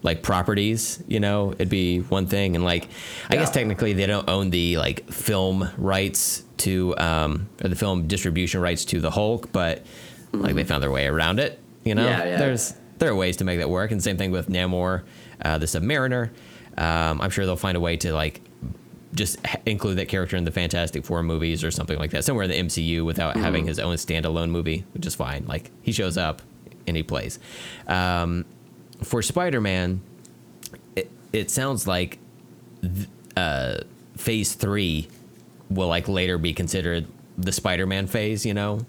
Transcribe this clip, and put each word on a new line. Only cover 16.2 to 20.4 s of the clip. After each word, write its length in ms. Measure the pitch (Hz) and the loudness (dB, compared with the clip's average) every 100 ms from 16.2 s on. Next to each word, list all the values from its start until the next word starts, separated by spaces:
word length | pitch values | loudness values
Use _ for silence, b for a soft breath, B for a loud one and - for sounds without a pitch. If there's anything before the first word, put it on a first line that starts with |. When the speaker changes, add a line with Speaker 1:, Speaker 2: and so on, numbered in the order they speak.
| 117 B B B B - | -2 B B B B -2
Speaker 1:
Um, 420 | 80 82 82 78 | 2 2 2 2
I'm 80 | 92 | 0
sure 140 | 92 95 | 0 0
they'll 100 | 90 | 0
find 200 | 101 87 | 0 0
a 40 | |
way 160 | 85 82 | 2 0
to, 160 | 87 | 0
like, 280 | 78 80 - - - 64 - - - - 160 | 0 -2 -4 -18 -12 -12 -12 -14 -20 -6 -2
just 220 | 101 - - | -2 -2 -6
h-, 100 | - - | -4 -2
include 320 | 104 107 95 | -2 0 0
that 120 | 92 | 0
character 260 | 95 87 | 0 0
in 60 | 92 | 0